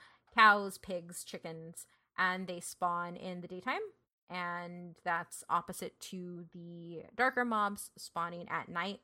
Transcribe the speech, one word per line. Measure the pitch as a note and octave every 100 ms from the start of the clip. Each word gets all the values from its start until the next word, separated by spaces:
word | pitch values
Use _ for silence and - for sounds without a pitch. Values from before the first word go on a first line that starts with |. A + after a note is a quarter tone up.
| - - _
cows, | A#3 G#3+ G#3 G3 -
pigs, | - F3+ E3+ F3+
chickens, | - - E3+ D#3+ D#3+ F3 - _ _ -
and | F#3 F#3 F#3
they | F3
spawn | - - F3 F3 F3 F3
in | F#3 F3+
the | F3
daytime. | F#3 A#3 E4 G#4+ - _ _ _
And | F3+ F3 F3 F3 F3 F3 E3
that's | F3+ E3+ E3+ - -
opposite | E3+ - F3 F3+ -
to | - F#3 F3+ F3 E3+
the | F3 E3+ E3+ E3+ E3 -
darker | - B3+ B3+
mobs | B3 A3 G3+ G3+ - -
spawning | - E3+ E3+ F3 E3+
at | D#3+ -
night | E3+ F#3+ G3